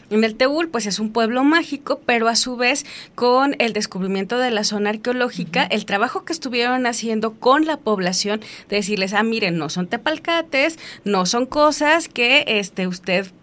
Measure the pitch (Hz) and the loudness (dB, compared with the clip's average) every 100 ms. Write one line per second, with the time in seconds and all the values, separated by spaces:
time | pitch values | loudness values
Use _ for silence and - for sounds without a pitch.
0 | - 214 220 214 262 294 339 240 208 190 | -4 0 0 2 2 2 -2 -2 -4 -4
1 | 214 233 226 247 277 330 320 277 - 269 | -2 0 0 2 4 4 2 -6 -6 -4
2 | - 240 226 233 254 240 247 285 - - | 0 2 2 2 -2 0 0 0 -4 -14
3 | - - 240 254 277 - 233 208 214 190 | -16 0 4 4 4 0 -2 -2 -4 -4
4 | 190 196 190 240 254 214 208 208 208 214 | -4 -2 -2 -2 0 0 -2 -2 -2 -2
5 | 240 247 247 208 165 233 277 220 - 196 | -4 -2 -2 -4 -4 -2 0 -2 -2 0
6 | 240 370 - 320 262 240 240 254 247 247 | 0 -2 -6 -8 -4 -2 0 0 0 -2
7 | 226 220 220 220 247 277 311 294 - 208 | -2 -2 -2 0 4 4 4 0 0 0
8 | 180 185 202 214 214 - - 202 190 214 | 0 -2 -2 -4 -6 -18 -4 -2 0 -2
9 | 190 208 226 226 202 170 147 180 180 233 | 0 2 2 2 0 0 -2 -4 -4 -2
10 | 269 311 - 339 330 269 302 320 - - | -2 -4 -2 -2 0 0 0 -2 -12 -10
11 | 202 196 180 240 254 202 202 196 294 330 | -2 0 2 0 0 4 4 4 2 2
12 | 330 - 240 269 - 214 190 - 185 180 | 0 -2 2 4 2 -2 -2 -4 -4 -4
13 | - 180 190 - | -2 -2 -2 -4